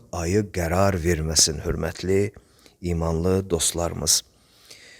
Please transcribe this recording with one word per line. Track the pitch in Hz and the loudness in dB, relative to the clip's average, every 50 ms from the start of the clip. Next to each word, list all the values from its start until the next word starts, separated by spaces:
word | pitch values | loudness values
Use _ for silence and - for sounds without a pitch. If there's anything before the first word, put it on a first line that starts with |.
| - - | -8 -8
ayı | - 87 85 85 95 107 107 | -6 -4 -2 0 2 0 0
qərar | 95 - 92 85 80 87 92 98 98 92 87 | 0 -2 -4 -2 0 2 4 4 4 2 2
verməsin, | 78 87 87 76 80 80 78 - - 80 73 78 - | 2 2 2 2 0 0 2 2 2 2 0 -4 -4
hörmətli, | 85 78 82 82 82 - - 87 90 98 98 101 101 - - - _ _ _ _ - _ _ | -4 -4 -2 -4 -4 -6 -4 -2 0 2 2 0 -2 -6 -12 -20 _ _ _ _ -20 _ _
imanlı | 90 87 85 82 80 82 80 80 85 92 92 95 | -4 -2 -2 0 0 0 0 0 2 2 2 0
dostlarımız. | 95 95 85 82 - - - 85 85 85 87 90 - 85 - - - _ _ _ _ _ _ _ _ - - - - - - | 0 0 -2 0 0 -2 0 -2 -2 -2 -4 -2 0 0 0 0 0 _ _ _ _ _ _ _ _ -20 -20 -20 -20 -20 -20